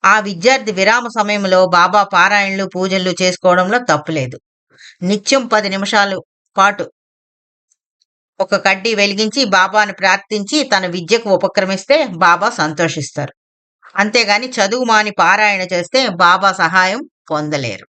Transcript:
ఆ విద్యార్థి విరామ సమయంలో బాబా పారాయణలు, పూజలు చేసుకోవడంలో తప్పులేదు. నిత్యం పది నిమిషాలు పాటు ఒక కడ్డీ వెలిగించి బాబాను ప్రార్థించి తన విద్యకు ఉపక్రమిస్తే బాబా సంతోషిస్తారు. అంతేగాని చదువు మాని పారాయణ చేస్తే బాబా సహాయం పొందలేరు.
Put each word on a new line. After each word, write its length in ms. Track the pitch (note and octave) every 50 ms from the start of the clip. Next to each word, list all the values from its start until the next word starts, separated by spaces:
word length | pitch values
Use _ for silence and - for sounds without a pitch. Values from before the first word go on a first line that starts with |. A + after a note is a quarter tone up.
| -
ఆ 160 | F#3 G#3 G#3+
విద్యార్థి 520 | G#3 G#3 G3 E3 E3+ A#3+ C4+ C4 G#3+ G#3 G3+
విరామ 360 | F3+ F#3+ G3+ A3+ B3 A#3+ A#3
సమయంలో 580 | A3+ A3+ G#3 G3+ G#3 G#3 G3 F#3+ F#3 F#3 F#3
బాబా 360 | F3+ E3+ F3 F3 F#3 F#3+ G#3+ G3
పారాయణలు, 680 | G3 G3 F3 F3 G3 G#3 G3+ G3 G3 G3 F#3+ G3 F#3 -
పూజలు 380 | F3+ F#3 F#3+ F#3 F#3+ F#3 F#3 F3 - A3+
చేసుకోవడంలో 560 | F#3 F3+ - - F#3 F3 F3 F3+ F#3+ G#3+ B3
తప్పులేదు. 600 | B3 - D#3 D3 D3+ - D#3+ D3+ C3 B2 B2 - _ _ _ _ _ _ _ _ - - - _ F3+
నిత్యం 440 | F3+ G#3 G#3 G3+ - C#4 C4+ B3
పది 220 | A3+ A3+ G#3+ G#3 G3
నిమిషాలు 560 | F#3+ G3 G3 G3 - G#3+ G3+ G3+ F#3+ F#3 - _ _ _ _ _ _
పాటు 340 | G3 F#3+ G3+ G3+ - D#3+ - _ _ _ _ _ _ _ _ _ _ _ _ _ _ _ _ _ _ _ _ _ _ _ _ _ _ _ _ _ _
ఒక 280 | G3 F#3 - F#3+ - G3
కడ్డీ 260 | F#3+ F#3+ F#3 A#3 A3+
వెలిగించి 500 | G3+ G3+ G3+ G3 G3 A3 G#3+ G#3 C#4 C4+
బాబాను 480 | G#3 F#3 F#3 F#3 G3 G3+ G#3+ G#3 G3+ F#3
ప్రార్థించి 760 | - F#3 F#3+ F#3 F3+ - _ G#3+ G#3+ G3+ G3+ - D4+ C#4 - G#3
తన 100 | F#3+ F#3
విద్యకు 440 | F3+ E3+ F#3 F3 D#3+ A3+ A3+ A3+ G#3+
ఉపక్రమిస్తే 760 | F#3+ F3+ - F#3 - G#3 G3 F#3 G3 F#3+ - _ C4+ D#4+ D4
బాబా 440 | A#3 F3+ E3 F3+ F3 E3+ F3 G3 A#3
సంతోషిస్తారు. 840 | A#3 - D#3+ D3+ D#3 D3+ E3+ D#3+ C#3+ D#3 C#3+ - - - C#3+ C#3+ _ _ _ _ _ _ _ _ _ _ _ - _
అంతేగాని 520 | - G3+ G#3+ G#3+ B3 A3+ G3+ G3+ G#3 B3 C4
చదువు 360 | B3+ A#3 G3 G3 A3 B3+ B3+
మాని 260 | A#3 A3+ G#3+ G#3+ G#3
పారాయణ 500 | G3 - F3+ E3 F#3+ G#3 G#3+ G#3 G3+ F#3+ F#3 F3+ F#3
చేస్తే 360 | F3 F3 - - B3+ C4+ A#3
బాబా 440 | F#3 E3+ F#3 E3+ F3+ F#3 F#3+ G3 F#3
సహాయం 560 | F3 F3 E3 F3 F#3 F#3 F#3 G3+ B3 D#4 - _ _ _ -
పొందలేరు. 560 | D#3 D3+ D3+ D3+ D3+ C#3 C3+ A#2 G2 F#2 - _ _